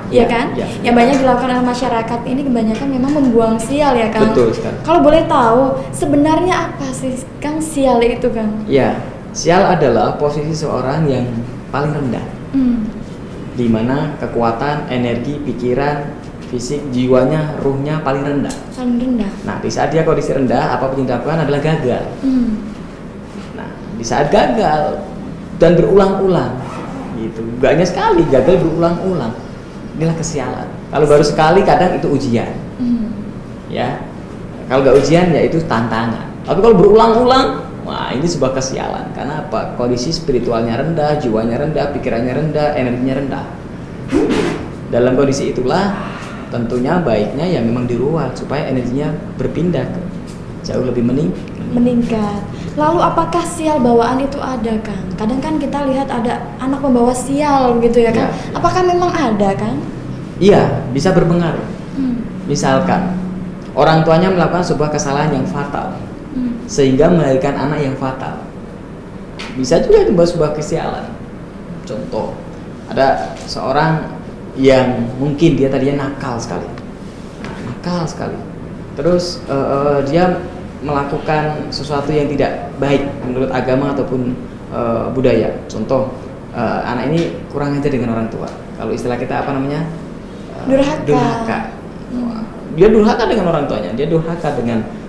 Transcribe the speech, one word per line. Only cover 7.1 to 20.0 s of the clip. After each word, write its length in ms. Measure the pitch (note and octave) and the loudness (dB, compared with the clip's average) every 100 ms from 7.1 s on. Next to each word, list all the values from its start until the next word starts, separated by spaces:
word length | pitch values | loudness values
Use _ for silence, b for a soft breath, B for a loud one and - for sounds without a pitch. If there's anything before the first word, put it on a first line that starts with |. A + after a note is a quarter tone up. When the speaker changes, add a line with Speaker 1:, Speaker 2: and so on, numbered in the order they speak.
| - - - | -6 -8 -8
Speaker 1:
Kang, 200 | D4 D#4 | -6 -4
sial 400 | D#4 C#4+ C4+ A#3+ | -4 0 4 4
itu, 300 | A#3 B3 B3 | 4 2 -2
Kang? 320 | A3 G#3+ - | 0 -2 -4
Speaker 2:
Ya, 300 | - C3+ - - - - - | 0 2 2 0 -6 -10 -12
sial 320 | - D#3 F3+ | -2 4 6
adalah 500 | F3 D#3 C#3+ A2+ A2 | 6 4 4 4 2
posisi 400 | - D3 D#3 D3+ | 0 0 0 -2
seorang 480 | D#3 D3 A#2+ B2+ D#3 | -2 -2 -2 -2 0
yang 220 | D3+ B2 A#2+ A#2 A#2 - - | 2 0 -2 -4 -6 -8 -6
paling 200 | B2+ D3+ | -2 -2
rendah. 340 | D3 C3 G2+ - - - | -2 -2 -4 -6 -10 -4
Speaker 1:
Hmm. 360 | C4+ B3 A3+ A3 - - - - - - | 0 2 2 -2 -6 -10 -12 -12 -12 -8
Speaker 2:
Di 140 | B2 A#2 | -2 2
mana 480 | A2 A#2+ C#3 D#3 - | 2 2 0 -2 -4
kekuatan, 680 | A#2+ A#2 A#2 - C#3+ D3+ - | -4 0 0 0 -2 -2 -2
energi, 480 | B2+ A#2+ A#2 D3 D3 | -2 0 -2 -2 -4
pikiran, 760 | B2 A#2 B2 B2+ C#3+ D3 D3 - - - - | -4 -4 -2 0 0 -2 -4 -10 -12 -14 -8
fisik, 320 | B2 - D3 C#3+ | -6 -4 -4 -2
jiwanya, 680 | B2 B2+ B2+ C3+ D#3 D3+ D3 | 0 4 4 4 2 -2 -2
ruhnya 400 | C#3 C3+ C#3+ D#3 | -2 0 -2 -2
paling 220 | C#3 C#3 | -2 -2
rendah. 320 | C#3+ C#3+ - - - | 0 -2 -2 -6 -12
Speaker 1:
Paling 240 | B3+ B3 A#3+ | -6 -2 0
rendah. 340 | B3+ A#3+ G3+ - | 0 0 -2 -4
Speaker 2:
Nah, 160 | G#2 - | -6 -4
di 80 | - | -4
saat 240 | - C#3 | -2 0
dia 160 | D#3 | 2